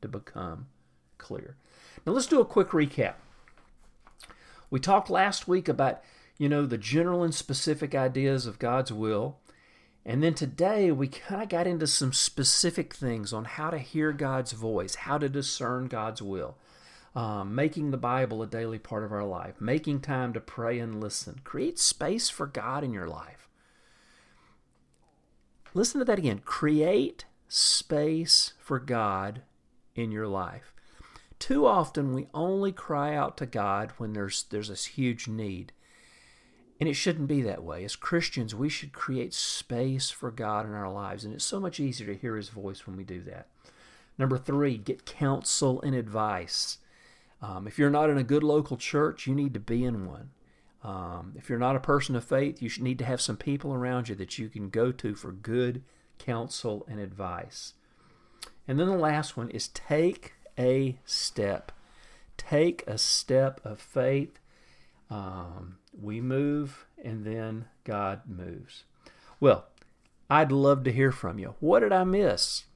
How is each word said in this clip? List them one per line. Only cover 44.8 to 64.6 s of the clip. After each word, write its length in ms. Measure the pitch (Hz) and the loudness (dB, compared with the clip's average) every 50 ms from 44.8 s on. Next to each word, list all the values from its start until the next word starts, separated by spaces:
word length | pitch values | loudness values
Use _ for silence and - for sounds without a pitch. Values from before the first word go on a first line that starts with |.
| 101 - 131 - - | -2 -4 -4 -6 -6
counsel 760 | - - - 151 139 135 135 - - - - - 135 127 131 | -16 -6 0 2 2 2 2 0 0 0 2 4 2 2 2
and 140 | - 143 135 | 0 0 0
advice. 840 | 127 117 110 104 110 107 107 104 92 87 80 - - - - - - - _ _ _ - - - _ _ _ _ _ | 0 -2 -2 -2 0 0 0 0 -2 -4 -4 -2 -2 -2 -2 -6 -10 -12 _ _ _ -20 -20 -20 _ _ _ _ _
Um, 280 | - 104 95 92 98 107 | -10 -10 -8 -8 -8 -8
if 100 | 101 - | 2 4
you're 140 | 147 143 | 4 6
not 180 | 143 147 151 156 | 6 6 6 6
in 80 | 147 139 | 6 4
a 60 | 131 | 4
good 180 | 110 143 147 151 | 4 4 4 6
local 340 | 151 147 151 147 - 135 123 | 6 4 4 4 2 -4 -6
church, 500 | - - - 147 147 160 165 - - - | -6 -2 2 2 2 2 0 -4 -2 0
you 80 | 135 | 0
need 180 | 143 143 139 123 | 2 2 0 -2
to 60 | 107 | -4
be 260 | 98 - 113 120 123 | -4 -2 0 0 2
in 220 | 123 117 107 95 90 | 0 0 -2 -6 -8
one. 240 | 71 - 110 131 - _ _ _ _ _ _ _ _ _ - | -10 -12 -14 -16 -20 _ _ _ _ _ _ _ _ _ -12
Um, 500 | 110 95 92 90 85 87 87 85 90 - | -10 -8 -8 -8 -8 -8 -10 -10 -12 -14
if 140 | - - - | -14 -6 -4
you're 100 | 127 117 | -2 0
not 160 | 123 127 135 | 2 2 2
a 40 | 135 | 2
person 360 | 131 - 143 143 139 - 135 | 2 2 2 2 2 2 -2
of 80 | 120 117 | -2 -2
faith, 400 | - 135 131 139 143 156 - 127 | 2 2 2 2 2 -2 -4 -6
you 60 | 117 | -8
should 140 | - - 123 | -6 -2 -2
need 140 | 127 127 127 | -2 0 0
to 80 | 127 | -2
have 160 | 120 131 123 | -2 -2 -2
some 160 | - - 113 101 | -2 -2 -4 -4
people 360 | - - 139 139 - 147 139 | -2 -2 -2 -2 -2 -4 -4
around 360 | 127 123 127 127 127 120 113 | -2 -2 0 0 -2 -2 -4
you 60 | 107 | -6
that 240 | 95 95 92 - - | -8 -8 -8 -8 -8
you 100 | 131 110 | -8 -8
can 200 | - 107 104 95 | -8 -8 -8 -4
go 220 | 92 110 113 127 | 2 2 2 2
to 220 | 127 127 - 117 107 | 2 -2 -4 -6 -6
for 180 | 95 - - | -6 -8 -12
good 520 | 92 95 104 - 110 123 123 123 123 127 131 _ _ _ _ _ _ - | -12 -10 -6 -2 0 2 2 2 0 -4 -8 _ _ _ _ _ _ -14
counsel 680 | - - 123 117 117 127 - - - 120 107 104 - - | -6 -4 -4 -4 -4 -6 -8 -6 -4 -4 -4 -4 -6 -8
and 100 | 113 104 | -8 -8
advice. 760 | 101 95 95 98 98 92 85 87 85 - - - - - - _ _ _ _ _ _ - - _ _ _ - _ - - - - - - | -8 -8 -8 -8 -6 -6 -6 -6 -10 -12 -14 -16 -16 -16 -18 _ _ _ _ _ _ -20 -20 _ _ _ -18 _ -18 -18 -18 -20 -6 -2
And 120 | 131 143 | 0 0
then 80 | 170 185 | 2 2
the 100 | 196 185 | 2 2
last 400 | 165 156 151 151 151 139 - - | 2 2 2 0 -2 -4 -6 -8
one 140 | 117 120 | -8 -6
is 160 | - 110 - - | -6 -8 -8 -8
take 680 | - - - - - 151 165 175 - - - - - _ - - - - | -10 -12 -4 0 2 4 4 4 2 0 -10 -20 -20 _ -20 -18 -4 0
a 380 | 127 127 131 135 135 135 127 131 - | 2 4 4 4 2 0 -2 -4 -8
step. 640 | - - - - - - - 104 98 98 - - - - - - - - - - - - - - - - - | -4 -4 -4 -4 -4 -2 0 0 0 0 -2 -6 -10 -16 -16 -18 -20 -20 -20 -20 -20 -20 -20 -20 -20 -14 -12
Take 460 | - - - 147 156 175 170 - - - | -6 0 4 4 6 4 4 0 -6 -6
a 100 | 110 110 | -2 -2
step 640 | - - - - - - 131 131 135 135 135 - - | 0 0 0 0 0 4 4 4 4 4 0 -4 -12
of 160 | 110 107 - | -12 -12 -12
faith. 600 | - - - 139 127 127 135 139 143 - - - _ _ _ _ | -16 -6 -2 0 2 4 4 2 0 -2 -8 -18 _ _ _ _